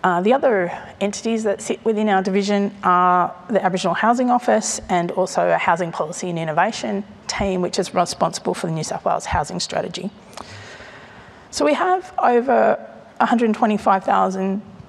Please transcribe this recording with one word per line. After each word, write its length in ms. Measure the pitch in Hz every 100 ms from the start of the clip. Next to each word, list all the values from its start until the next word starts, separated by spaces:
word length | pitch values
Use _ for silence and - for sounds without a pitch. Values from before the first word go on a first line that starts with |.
Uh, 200 | 190 175
the 100 | 190
other 400 | 269 277 208 175 - - -
entities 420 | 202 202 226 226
that 180 | 214 190
sit 220 | - 220
within 240 | 226 214 214
our 140 | 190
division 520 | 185 190 202 202 202 -
are 520 | 180 180 180 180 175 - -
the 120 | 202
Aboriginal 320 | 190 180 180
Housing 360 | 170 220 240 247
Office 500 | 240 - 220 214 - -
and 240 | 180 170
also 380 | - 160 - 175
a 80 | 165
Housing 340 | - 170 170
Policy 380 | - 156 170 185
and 100 | 170
Innovation 640 | 160 156 196 226 240 202 202 - -
team, 340 | - 202 185
which 180 | 180 -
is 140 | 180
responsible 600 | 180 175 - 165 - -
for 140 | 180 175
the 60 |
New 100 | 160
South 200 | 156 -
Wales 220 | - 165 -
housing 340 | 175 147 180
strategy. 500 | - - 180 175 190 - - - - - - - - - - - - - -
So 140 | - 294
we 80 |
have 400 | 294 359 370 - -
over 560 | 247 240 254 233 214 - - - - -
a 60 | 233
hundred 280 | 233 233
twenty-five 520 | 214 226 208 - 190 -
thousand 560 | 196 190 190 190 196 - -